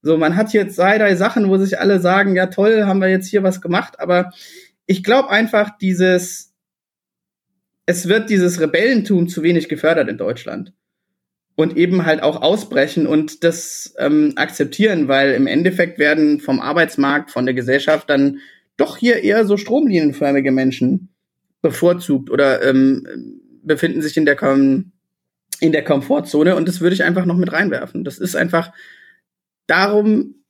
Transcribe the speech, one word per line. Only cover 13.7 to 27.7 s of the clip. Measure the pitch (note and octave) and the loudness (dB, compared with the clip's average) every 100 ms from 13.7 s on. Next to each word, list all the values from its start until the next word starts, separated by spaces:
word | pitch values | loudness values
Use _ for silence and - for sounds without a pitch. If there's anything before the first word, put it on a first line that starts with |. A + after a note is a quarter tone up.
| - - - | -14 -16 -4
ähm, | C#3+ D3+ D3+ | 0 2 2
akzeptieren, | - D3+ - C3+ - G#3+ F3+ C#3 | -2 -6 -4 -6 0 0 2 0
weil | C3+ C#3 | 2 2
im | B2 C3 | 2 0
Endeffekt | A#2+ F3 F#3 E3+ - | 2 0 0 -4 0
werden | D3 D3+ D3+ D3 | 0 2 2 0
vom | - C3 | -2 -4
Arbeitsmarkt, | - D#3+ D#3+ - C#3 D3 C#3+ | -2 -2 -2 0 0 -2 -4
von | - | -4
der | B2+ | -4
Gesellschaft | B2+ B2 C#3 C3+ D3+ - | -4 0 0 0 -2 0
dann | C#3 C#3 C#3 - _ _ - | 0 0 -2 -18 _ _ -4
doch | D4+ - | -4 0
hier | A#3+ A#3 | 0 2
eher | G3+ G#3 | 2 2
so | G#3 G3+ | 2 -2
stromlinienförmige | G#3 B3+ C#4+ F3+ D3+ C#3 C#3+ C#3+ C3+ | 0 0 2 2 0 0 -2 0 0
Menschen | C3 C3 C3 B2+ F#3+ - _ _ _ _ _ | 0 0 0 -2 -2 -6 _ _ _ _ _
bevorzugt | D#3 A#2+ F3 F3 F3 C#3 C3+ | -4 0 0 0 -2 -4 -2
oder, | B2 C#3 C3 | 0 2 2
ähm, | C3 C3+ C3 C3+ - - A#1+ - _ _ | 2 4 2 0 -6 -16 -16 -20 _ _
befinden | D#3 D3+ D#3+ D3+ | -4 -2 0 -2
sich | D3+ D#3+ | -4 0
in | D3 | 0
der | C#3 | 0
Kom-, | - C3+ C3+ C3+ F#3+ _ _ _ _ _ _ - | 2 2 2 0 -4 _ _ _ _ _ _ -2
in | E3 | 0
der | D#3 | 0
Komfortzone | - C#3 C3+ C#4+ - D3 E3 F#3 | 0 -2 0 -2 0 2 2 2
und | F3 | -2
das | F3 | 0
würde | E3+ | -2
ich | F#3+ | 0
einfach | E3+ F3+ | 0 0
noch | F3 F3 | 0 0
mit | F3 | -2
reinwerfen. | D#3+ G3 | -2 -2